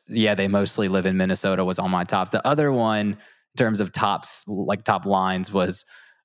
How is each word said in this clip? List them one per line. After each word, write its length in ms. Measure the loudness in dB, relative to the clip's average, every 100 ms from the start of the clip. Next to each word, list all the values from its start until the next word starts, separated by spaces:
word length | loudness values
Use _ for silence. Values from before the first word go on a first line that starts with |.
| -6
"Yeah, 260 | 2 2 2
they 140 | 2
mostly 400 | 2 0 0 0
live 160 | 2 2
in 100 | 2
Minnesota," 480 | 0 0 0 0
was 160 | 0 -2
on 100 | -2
my 140 | -2
tops. 280 | 0 -2 0
The 140 | -2 0
other 280 | 2 2
one, 380 | 2 0 0 -2
in 460 | -4 -12 _ _ -2
terms 220 | 0 0
of 140 | -2
tops, 500 | 0 0 -2 -6 -12 -8
like, 380 | -6 -4 -2
top 220 | 0 -2 2
lines, 480 | 2 2 -2 -2
was 320 | 0 0 -2 -12 -20 -20 _